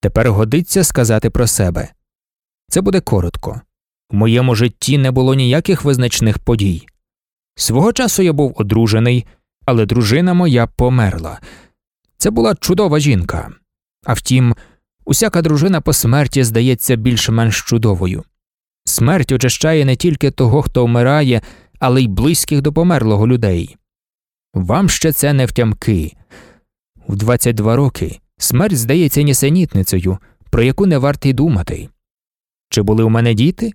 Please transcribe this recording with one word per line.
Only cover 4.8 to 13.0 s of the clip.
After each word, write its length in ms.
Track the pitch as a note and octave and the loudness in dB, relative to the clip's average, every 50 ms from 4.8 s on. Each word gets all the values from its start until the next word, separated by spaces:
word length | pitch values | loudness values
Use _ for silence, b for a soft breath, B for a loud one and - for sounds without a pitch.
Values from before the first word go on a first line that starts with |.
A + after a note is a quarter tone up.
| - - C3+ D3 | -4 0 0 2
не 140 | C3+ C3 | 2 0
було 220 | B2+ C3 B2+ C3 C3 | 0 0 2 2 2
ніяких 500 | C3+ C3 B2 B2+ D#3+ E3+ - F#3+ D3+ - | 2 2 2 2 0 0 0 -2 0 0
визначних 560 | D3 C#3 B2 B2+ A#2+ - - A2+ A2 G#2 - | 0 0 0 0 -2 0 0 0 0 0 0
подій. 480 | - - A#2+ A2 G2+ F#2+ F2 D#2+ - _ _ _ _ _ _ _ _ _ _ _ _ _ _ | 0 -2 0 0 0 -2 -2 -4 -8 _ _ _ _ _ _ _ _ _ _ _ _ _ _
Свого 380 | - - - A2 B2+ E3+ A3+ A#3 | -8 -4 -2 0 2 2 2 2
часу 300 | - B3+ A3 - - F#3+ | 0 -2 -2 0 2 2
я 100 | F3 D#3 | 2 2
був 200 | C#3+ D3 C3 - | 2 0 -2 0
одружений, 720 | - A2 G2 G#2 A2+ A#2 G#2+ G#2 A2 A2+ A#2+ B2 B2 A#2 b b b b _ _ _ _ | -4 -2 0 2 2 2 2 2 2 2 2 0 0 -2 b b b b _ _ _ _
але 200 | - B2+ A#2 A2 | 0 0 2 2
дружина 480 | G2 A#2 A#2+ A#2 G2+ A2+ D3 E3+ F#3 F3+ | 2 0 0 2 2 2 2 2 2 2
моя 340 | F3 F3+ E3+ C3 A#2+ A#2 - | 2 2 2 2 2 0 0
померла. 720 | - - B2 B2 B2+ B2 A2+ G2 F2+ E2 D#2+ D2+ - - B B B B B B B B _ _ _ _ _ _ _ _ | -2 -2 0 0 2 2 2 0 0 -4 -8 -12 -14 -16 B B B B B B B B _ _ _ _ _ _ _ _
Це 120 | - - | -4 -2
була 260 | - A#2+ A#2 A3 G3 | 0 0 0 0 0
чудова 440 | - - - - F3 G#3+ F3+ D3 | -2 -2 -2 0 0 2 2 2
жінка. 520 | D#3 | 2